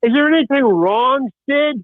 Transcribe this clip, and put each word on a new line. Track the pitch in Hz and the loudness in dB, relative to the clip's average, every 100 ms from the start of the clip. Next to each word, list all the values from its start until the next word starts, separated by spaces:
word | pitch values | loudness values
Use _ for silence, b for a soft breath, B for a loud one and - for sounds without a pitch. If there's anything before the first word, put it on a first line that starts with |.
Is | 233 | 2
there | 247 294 | 2 2
anything | 320 269 277 | 2 0 0
wrong, | 254 180 175 214 247 277 254 - - | 0 2 0 0 0 0 -4 -10 -4
Sid? | 285 302 269 | -2 -2 -4